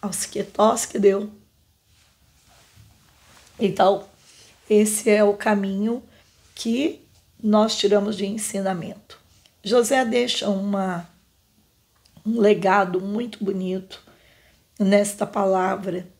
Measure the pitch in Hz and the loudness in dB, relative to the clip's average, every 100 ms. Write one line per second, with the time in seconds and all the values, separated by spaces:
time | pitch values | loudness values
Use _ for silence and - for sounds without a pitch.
0 | 208 175 - - 185 - 214 240 - 226 | -8 -8 -8 -8 -8 2 2 2 -4 2
1 | 202 196 214 - _ _ _ _ _ _ | 4 2 -4 -14 _ _ _ _ _ _
2 | _ _ _ _ _ _ _ _ - _ | _ _ _ _ _ _ _ _ -20 _
3 | _ _ _ - - _ 202 190 190 202 | _ _ _ -20 -20 _ -4 4 4 4
4 | - _ _ - - _ _ 214 214 214 | -4 _ _ -20 -20 _ _ 4 4 0
5 | - 208 208 202 220 208 196 190 214 233 | 2 4 4 2 0 0 -2 -2 -4 -4
6 | - _ _ _ _ - 233 240 302 - | -10 _ _ _ _ -10 -4 -2 -2 -6
7 | _ _ _ _ 214 208 220 - 202 208 | _ _ _ _ 0 2 2 0 2 2
8 | 202 202 196 220 - 196 196 185 160 - | 0 -4 -6 -6 -6 -6 -4 -6 -8 -14
9 | _ - _ _ _ _ 196 240 233 269 | _ -20 _ _ _ _ 0 0 2 0
10 | 240 240 240 - 208 190 202 202 185 175 | 2 0 0 -2 -2 -2 -2 -2 -2 -6
11 | 170 _ _ _ _ _ _ _ _ _ | -10 _ _ _ _ _ _ _ _ _
12 | _ - - 233 208 208 185 202 190 180 | _ -10 -4 2 4 4 2 2 2 -2
13 | 196 208 247 - 196 190 185 185 185 - | -4 -6 -8 -8 -6 -4 -4 -6 -10 -20
14 | _ _ _ _ _ _ _ _ 196 202 | _ _ _ _ _ _ _ _ 2 2
15 | 208 - 202 208 196 190 185 196 190 180 | 2 -4 -6 -2 0 0 0 -2 -6 -8
16 | 180 | -10